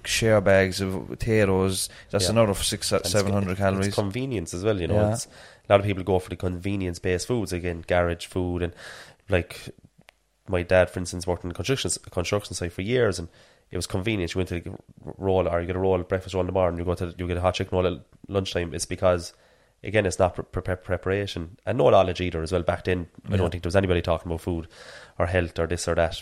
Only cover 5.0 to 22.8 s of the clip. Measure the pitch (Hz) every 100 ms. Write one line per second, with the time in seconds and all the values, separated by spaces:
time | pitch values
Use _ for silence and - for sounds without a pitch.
5 | 104 117 - - - - - 101 101 95
6 | 92 92 - 90 92 90 98 101 92 85
7 | 95 90 - 123 90 90 87 85 78 87
8 | 87 85 - 92 90 87 87 - - -
9 | - - - 92 85 - - - - _
10 | _ _ _ _ - 92 87 92 87 -
11 | 87 90 85 87 90 85 92 135 87 -
12 | - - 85 104 - - 87 - 98 127
13 | 110 87 82 - - _ _ 90 - 98
14 | 98 107 85 95 90 87 92 - - -
15 | - - 95 92 87 85 87 92 95 92
16 | 85 95 90 92 90 92 90 85 87 87
17 | 87 - 87 87 92 - 95 92 90 78
18 | - _ - 98 95 92 87 85 - 92
19 | 95 90 82 - _ _ _ _ - 107
20 | 98 - 92 - - - 92 90 - 90
21 | 92 98 101 85 82 - - 120 143 104
22 | 92 87 90 82 80 90 82 87